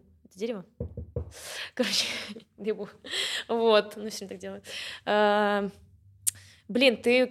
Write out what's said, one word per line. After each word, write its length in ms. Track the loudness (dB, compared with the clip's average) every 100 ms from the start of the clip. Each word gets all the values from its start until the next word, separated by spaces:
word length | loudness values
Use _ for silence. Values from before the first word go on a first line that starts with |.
| _ _
это 140 | _ -10
дерево? 260 | -8 -8 -12 -12 -12 -12 -10 -10 -10 -14 -14 -12 -10
Короче, 320 | -6 -4 -2 -4 -6 -10
<laughs> 300 | -16 -20 -10
грибу. 300 | -8 -6 -10 -16 -10 -6 -6 -6 -4
Вот, 480 | 2 6 6 4 -4
ну, 120 | -10
все 160 | -10 -12
так 120 | -12
делают. 260 | -12 -14 -14 -14 -12 -8 0
Э, 600 | 4 6 6 4 2 -2 -8 -20 _ _ _ -6 -6 -10 -20 -4
блин, 280 | 4 4 4
ты, 300 | 4 4 2